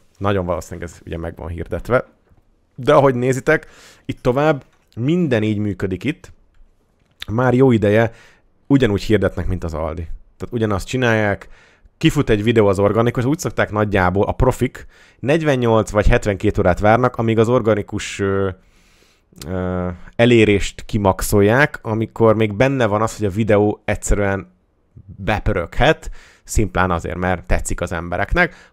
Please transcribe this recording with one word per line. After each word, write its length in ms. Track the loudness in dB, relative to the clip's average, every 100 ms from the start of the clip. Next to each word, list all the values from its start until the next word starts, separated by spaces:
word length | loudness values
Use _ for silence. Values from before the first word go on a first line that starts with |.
| _ -8
nagyon 280 | -4 -2 -2
valószínűleg 440 | -6 -8 -14 -14
ez 100 | -16 -12
ugye 120 | -10
meg 180 | -10 -10
van 120 | -12
hirdetve. 580 | -10 -8 -8 -2 -4 -4 _ _ _ _ _ _ -6
De 180 | 2
ahogy 220 | 4 4 2
nézitek, 520 | -2 -2 0 -2 -2 -20 -20 -16 -14
itt 160 | -6
tovább 420 | -2 0 2 0 -4 _ _ -6
minden 480 | -2 0 0 0
így 140 | 0 -2
működik 460 | -4 -4 -6 -4
itt. 280 | -6 -6 -10 -20 _ _ -20 _ _ _ _ _ -8
Már 220 | -2 0
jó 180 | 4 4
ideje 400 | 4 4 2 0 -4 -20 _ _ _ 0
ugyanúgy 340 | 2 2 0
hirdetnek, 460 | 0 0 0 -2 -4
mint 160 | -6
az 100 | -6
Aldi. 340 | -6 -6 -8 -10 -12 -16 -16
Tehát 160 | -10
ugyanazt 340 | -4 -2 -2 -4
csinálják, 640 | -2 2 2 2 -2 -6 -20 _ _ _ -2
kifut 320 | 0 2 0
egy 140 | 0
videó 240 | 2 2 4
az 120 | 4
organikus, 460 | 2 2 0 0 -2
úgy 140 | -4
szokták 320 | -4 -4 -2
nagyjából 520 | 0 0 2 0 2
a 80 | 0
profik, 540 | 0 0 0 -4 -6 -20 -20 _ _
negyvennyolc 680 | -2 0 0 0 2 2 2
vagy 180 | 2 4
hetvenkét 500 | 4 2 -2 -2 0
órát 220 | 2 2
várnak, 360 | 4 4 2 0
amíg 240 | 0 2
az 100 | 2
organikus, 680 | 2 2 0 -2 -8 -8 -4
ö, 300 | -2 -2 -2 -6 _ _ _ _ _ _ _ -18 -10
ö, 400 | -6 -4 -4 -6 -10 -10 0
elérést 680 | 4 6 6 4 0 -6 -8
kimaxolják, 920 | -2 0 0 0 4 4 4 2 -2
amikor 540 | -6 -4 -4 2 2 4
még 180 | 0
benne 320 | 0 0 0 0
van 160 | 0
az, 160 | -2 -2
hogy 80 | -4
a 40 |
videó 520 | -2 2 2 2 0 -4
egyszerűen 680 | -4 -2 0 0 -4 -6 _ _ _ _ -20 -20
bepöröghet, 1040 | -10 -4 -4 -2 -4 -4 0 2 2 -4 -18 -20 _
szimplán 480 | -8 -4 -2 0 -2
azért, 260 | -2 -4 -4
mert 280 | -4 -4 0
tetszik 360 | -2 -2 -6
az 100 | -6
embereknek. 640 | -6 -6 -6 -2 0 -2 -4 -8